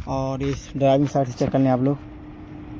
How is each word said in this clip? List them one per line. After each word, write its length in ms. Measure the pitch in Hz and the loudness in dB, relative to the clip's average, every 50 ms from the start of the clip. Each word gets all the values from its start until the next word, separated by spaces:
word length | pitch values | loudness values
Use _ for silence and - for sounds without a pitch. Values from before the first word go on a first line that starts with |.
| - 143 | -8 -6
और 340 | 135 135 135 135 131 131 139 | -4 -4 -4 -4 -4 -2 -2
इस 260 | 139 131 - - - - | -2 -4 -4 -8 -8 -2
driving 300 | 127 135 135 135 143 147 135 | 2 4 6 6 6 4 2
साइड 180 | - 139 135 | 2 0 0
से 60 | 123 120 | 0 0
चेक 140 | - 143 127 | -2 0 2
कर 100 | - 135 | 2 4
लें 100 | 135 131 | 4 4
आप 120 | 127 123 | 4 4
लोग, 160 | 131 139 143 - - - - - - - - - - - - - - - - | 2 2 0 -2 -4 -12 -16 -16 -16 -16 -16 -16 -16 -14 -14 -14 -12 -12 -12